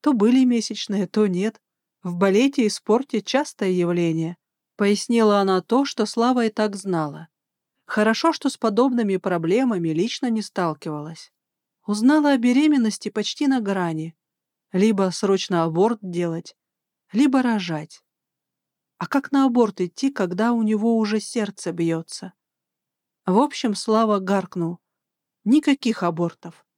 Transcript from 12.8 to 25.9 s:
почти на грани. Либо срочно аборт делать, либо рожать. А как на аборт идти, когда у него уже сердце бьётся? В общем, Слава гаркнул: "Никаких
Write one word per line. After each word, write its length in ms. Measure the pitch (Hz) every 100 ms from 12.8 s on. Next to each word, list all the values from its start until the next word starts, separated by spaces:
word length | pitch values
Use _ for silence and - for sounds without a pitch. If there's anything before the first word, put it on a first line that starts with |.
| 220 - 208
почти 380 | - 214 - 285
на 120 | 262
грани. 560 | 202 196 175 160 160 _ _ _ _ _ _
Либо 380 | 185 214 202 190
срочно 520 | 170 202 190 - 175
аборт 360 | 165 160 214 226
делать, 540 | 190 175 170 165 - _ _ _ _ _ _
либо 300 | 208 285 262
рожать. 600 | 247 220 170 156 151 - _ _ _ _ _ _ _ _ _ _
А 100 | 180
как 240 | 277 -
на 140 | 277 269
аборт 340 | 240 226 -
идти, 320 | 180 - 269
когда 420 | 277 185 180 226
у 100 | 233
него 340 | 220 220 226 226
уже 220 | 214 214
сердце 520 | - 240 208 - 180
бьётся? 640 | 170 165 165 165 - 185 _ _ _ _ _ _ _ _ _ -
В 120 | 190
общем, 380 | 285 - 240 202
Слава 440 | - 220 220 208
гаркнул: 600 | 190 196 185 180 165 175 _ _ _ _ _ _
"Никаких 600 | 202 285 302 269 233